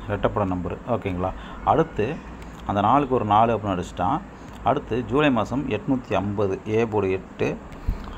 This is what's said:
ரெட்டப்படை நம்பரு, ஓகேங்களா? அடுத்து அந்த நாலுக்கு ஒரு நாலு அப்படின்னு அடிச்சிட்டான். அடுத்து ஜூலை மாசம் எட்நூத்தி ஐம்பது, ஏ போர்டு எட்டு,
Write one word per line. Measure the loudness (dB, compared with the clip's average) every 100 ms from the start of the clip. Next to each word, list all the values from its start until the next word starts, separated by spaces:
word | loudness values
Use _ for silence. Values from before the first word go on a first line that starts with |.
| -6
ரெட்டப்படை | 0 0 2 0
நம்பரு, | 0 -4 -6 -4
ஓகேங்களா? | -2 -2 -2 -2 -4 -10 -2 2
அடுத்து | 4 2 0 -2 -4 -10 -14 -14 -10 -2
அந்த | 2
நாலுக்கு | 4 4 4 0
ஒரு | 4
நாலு | 6 6
அப்படின்னு | 4 0 -2
அடிச்சிட்டான். | -2 -2 0 0 -4 -14 -16 -4 0
அடுத்து | 0 0 -4 0
ஜூலை | 2 4
மாசம் | 4 2 -2 -2
எட்நூத்தி | -2 0 -2 0 0
ஐம்பது, | 0 0 0 0 0
ஏ | 2 2
போர்டு | 2 2
எட்டு, | 0 -4 -2 -2 -2 -8 -6 -4 -4 -6